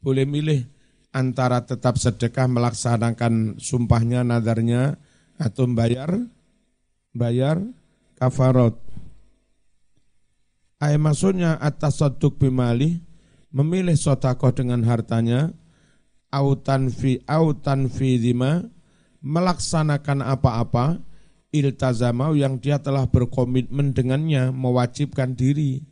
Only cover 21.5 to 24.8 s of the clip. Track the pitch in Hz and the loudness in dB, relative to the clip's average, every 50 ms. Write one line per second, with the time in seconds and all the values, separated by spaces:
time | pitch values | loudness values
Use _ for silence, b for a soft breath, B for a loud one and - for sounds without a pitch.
21.5 | - 151 139 139 120 - - 131 123 107 123 120 123 120 135 160 160 147 139 135 | -2 0 0 0 -2 -2 -2 -2 0 0 0 0 0 0 0 0 0 0 0 0
22.5 | 135 123 - 143 147 139 - 147 135 139 131 123 - 135 123 120 - - 127 127 | -2 -4 -2 -2 -2 -2 -2 -2 -2 -2 -2 2 2 2 2 2 0 0 0 2
23.5 | 127 127 123 - - 139 143 139 123 139 123 127 131 139 156 160 151 135 127 131 | 0 0 -2 -2 -2 -2 -2 0 0 0 0 0 0 0 0 0 0 0 0 0
24.5 | 131 131 131 127 123 123 | -2 -2 -2 0 2 2